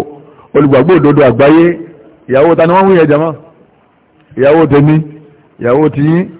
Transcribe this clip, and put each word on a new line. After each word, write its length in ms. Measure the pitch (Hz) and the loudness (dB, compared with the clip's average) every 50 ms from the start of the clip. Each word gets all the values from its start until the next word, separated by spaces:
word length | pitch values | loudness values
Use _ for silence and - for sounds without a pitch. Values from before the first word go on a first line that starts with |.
| 147 - - - - - - _ - _ | -2 -6 -12 -20 -20 -20 -20 _ -12 _
olùgbàgbọ́ 420 | - 147 147 139 139 135 - 170 185 | -2 -2 0 2 2 0 2 2 0
òdodo 260 | 160 143 143 143 147 143 | 2 2 0 2 2 2
àgbáyé. 420 | 127 117 120 139 143 156 165 165 175 170 160 - - - - - - _ _ _ | 0 2 2 2 2 4 2 2 0 -2 -6 -12 -20 -20 -20 -20 -20 _ _ _
Ìyàwó 280 | - 123 131 151 170 165 | -4 -2 0 0 0 0
ta 100 | 156 165 | 0 0
ni 60 | 165 | 0
wọ́n 140 | 175 190 190 196 | 0 0 2 2
wí 60 | 190 | 2
yẹn 120 | 170 156 147 | 2 2 0
jàmá? 200 | 143 147 160 165 147 - - - _ _ _ _ _ _ _ _ _ _ _ _ _ _ _ _ | 0 -2 -2 -4 -8 -12 -16 -20 _ _ _ _ _ _ _ _ _ _ _ _ _ _ _ _
Ìyàwó 340 | - - 127 143 151 165 160 | -6 -2 0 0 2 2 0
tèmi, 300 | 139 139 143 147 151 156 156 156 - - - - - _ _ _ _ _ - | 2 0 0 2 2 0 -2 -4 -6 -12 -20 -20 -20 _ _ _ _ _ -8
ìyàwó 300 | 113 117 123 147 156 147 | -4 -2 -2 0 -2 -2
tiyín, 380 | - 139 147 156 165 175 190 - - | -4 -4 -4 -2 -2 -2 -4 -6 -12